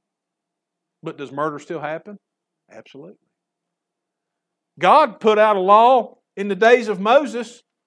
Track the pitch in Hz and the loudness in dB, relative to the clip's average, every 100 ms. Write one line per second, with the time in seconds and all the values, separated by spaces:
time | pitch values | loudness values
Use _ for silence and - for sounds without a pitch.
0 | _ _ _ _ _ _ _ _ _ _ | _ _ _ _ _ _ _ _ _ _
1 | 160 147 131 139 156 147 - 165 147 160 | -18 -16 -12 -8 -8 -8 -14 -12 -10 -12
2 | 202 202 _ _ _ _ _ 113 110 135 | -16 -20 _ _ _ _ _ -20 -20 -20
3 | 165 _ _ _ _ _ _ _ _ _ | -20 _ _ _ _ _ _ _ _ _
4 | _ _ _ _ _ _ _ - 180 233 | _ _ _ _ _ _ _ -4 2 2
5 | 285 190 220 214 214 202 185 214 233 262 | 2 -2 0 2 2 0 2 4 4 2
6 | - _ _ - 202 185 220 247 220 190 | -2 _ _ -12 -8 0 2 2 0 -6
7 | 202 277 277 226 226 - _ _ | 0 0 0 -8 -14 -18 _ _